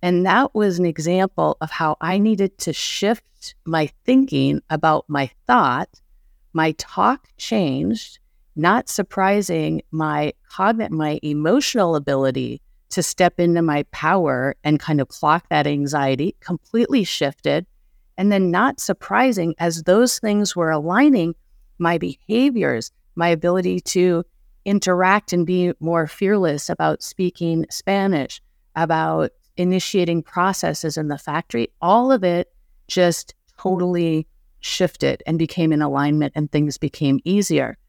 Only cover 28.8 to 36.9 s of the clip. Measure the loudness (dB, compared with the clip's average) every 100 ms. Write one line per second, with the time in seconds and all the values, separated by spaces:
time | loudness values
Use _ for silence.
28.8 | 0 0 0 0 -2 _ _ -4 0 0
29.8 | 0 0 0 -2 -4 -2 -2 0 -4 -4
30.8 | -6 -4 -6 -6 -6 -8 -6 -6 -6 _
31.8 | 2 2 4 2 2 0 -4 _ _ _
32.8 | _ 2 2 2 -8 -20 _ _ -4 0
33.8 | 0 0 0 0 -4 _ _ _ -10 -2
34.8 | -2 0 -2 -2 -4 -2 -2 0 0 0
35.8 | 0 0 0 0 -2 -4 -4 -2 -2 -2
36.8 | -8